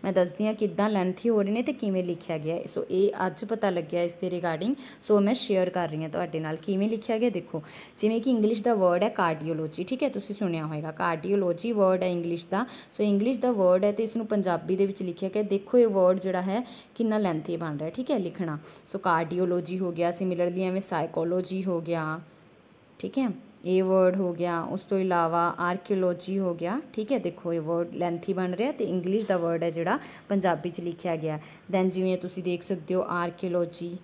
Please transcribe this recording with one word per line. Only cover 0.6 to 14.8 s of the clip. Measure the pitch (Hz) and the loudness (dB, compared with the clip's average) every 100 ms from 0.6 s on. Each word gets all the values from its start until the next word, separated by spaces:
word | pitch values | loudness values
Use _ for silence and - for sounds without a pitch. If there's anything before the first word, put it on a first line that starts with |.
| 214 165 208 | -2 2 2
ਲੈਂਥੀ | 202 185 180 233 | 2 0 0 2
ਹੋ | 220 | 2
ਰਹੇ | 196 | 2
ਨੇ | 220 | 0
ਤੇ | 247 | -2
ਕਿਵੇਂ | 262 208 185 | -2 0 0
ਲਿਖਿਆ | 180 170 - 160 | 0 -4 -4 -4
ਗਿਆ। | 151 165 - | -2 -4 -4
ਸੋ | - - | -6 -2
ਇਹ | 185 202 - 185 | 2 2 2 -4
ਅੱਜ | - | -4
ਪਤਾ | 208 226 202 | -6 0 0
ਲੱਗਿਆ | 175 160 175 | 0 -2 -2
ਇਸ | 175 | -2
ਦੇ | 175 180 175 | -2 -4 -2
regarding, | 170 160 202 277 - - | -2 -2 -2 -2 -8 -14
ਸੋ | - 208 | 4 4
ਮੈਂ | 202 | 6
ਸ਼ੇਅਰ | 247 - 190 185 | 2 2 2 2
ਕਰ | 180 165 | 0 -2
ਰਹੀ | 156 | -4
ਹਾਂ | 160 | -4
ਤੁਹਾਡੇ | 170 175 160 | -4 -4 -4
ਨਾਲ | 156 160 | -4 -6
ਕਿਵੇਂ | 202 190 214 | -2 0 2
ਲਿਖਿਆ | 220 - 214 | 0 -2 2
ਗਿਆ। | 240 | 2
ਦੇਖੋ | 185 - 165 - - - - | 0 -6 -10 -10 -18 -18 0
ਜਿਵੇਂ | 214 226 | 2 2
ਕਿ | 247 | 2
ਇੰਗਲਿਸ਼ | 233 208 220 | 4 4 4
ਦਾ | 240 | 2
ਵਰਡ | 220 180 175 | 4 4 4
ਹੈ | 208 | 2
ਕਾਰਡੀਓਲੋਜੀ, | 240 175 156 156 156 156 156 | 2 2 2 -2 -2 -4 -6
ਠੀਕ | 185 254 | -6 -2
ਹੈ, | 285 | -2
ਤੁਸੀਂ | 202 196 | -2 -6
ਸੁਣਿਆ | 202 190 165 156 | -4 -2 -2 -4
ਹੋਏਗਾ | 151 160 | -4 -6
ਕਾਰਡੀਓਲੋਜੀ | 160 175 165 165 202 180 170 226 | -2 0 0 0 2 2 0 0
ਵਰਡ | 214 190 185 | 4 4 4
ਹੈ | 180 | 2
ਇੰਗਲਿਸ਼ | 175 170 170 - | 0 -2 -4 -2
ਦਾ। | 190 247 - - | -2 -2 -8 -16
ਸੋ | - | -2
ਇੰਗਲਿਸ਼ | 208 196 233 247 | 2 4 2 2
ਦਾ | 254 | 0
ਵਰਡ | 220 185 185 | 4 6 6
ਹੈ | 208 | 4
ਤੇ | 208 | 2
ਇਸ | 220 233 | -2 -2
ਨੂੰ | 220 | 0
ਪੰਜਾਬੀ | 208 185 170 165 | 0 2 0 0
ਦੇ | 185 | 2